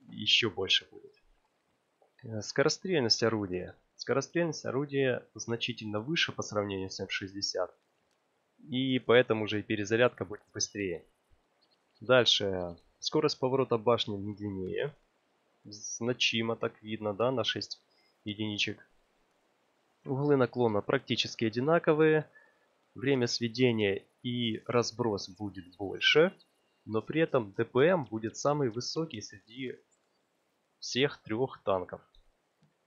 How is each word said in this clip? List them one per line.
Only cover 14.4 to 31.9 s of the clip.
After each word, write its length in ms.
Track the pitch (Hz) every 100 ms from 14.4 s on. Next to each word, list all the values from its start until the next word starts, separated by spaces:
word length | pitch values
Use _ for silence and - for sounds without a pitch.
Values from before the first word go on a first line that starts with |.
| 104 95 92 95 143 - _ _ _ _ _ _
Значимо 920 | - 104 - - 117 127 - 113 113 113
так 260 | 117 -
видно, 320 | 107 107 107
да, 160 | 98 117
на 140 | 131
шесть 360 | 107 - - - _ _ _ _
единичек. 540 | 107 101 107 104 - 101 - _ _ _ _ _ _ _ _ _ _ _
Углы 320 | 143 135 147 139
наклона 440 | 120 123 117 104
практически 640 | - 135 - 117 - -
одинаковые. 840 | 113 113 135 170 170 151 156 156 147 - _ _ _ _ _
Время 320 | - 123 135 120
сведения 800 | - 120 113 127 113 101 98 - _
и 400 | 123 123 120 110 -
разброс 640 | 120 113 110 117 101 -
будет 480 | 92 104 95 90 -
больше. 560 | 98 92 - 147 175 - _ _ _ _ -
Но 140 | 110
при 200 | - 156
этом 320 | 160 143 104
Д 120 | 98
П 220 | 117 123 156
М 180 | 185
будет 320 | 120 110 110 -
самый 320 | 139 147 131
высокий 520 | 110 - 156 160 110
среди 580 | - 104 _ 120 127 - _ _ _ _ _ _ _ _ _ _
всех 440 | - 120 139 -
трех 400 | - 110 131 -
танков. 360 | - 95 90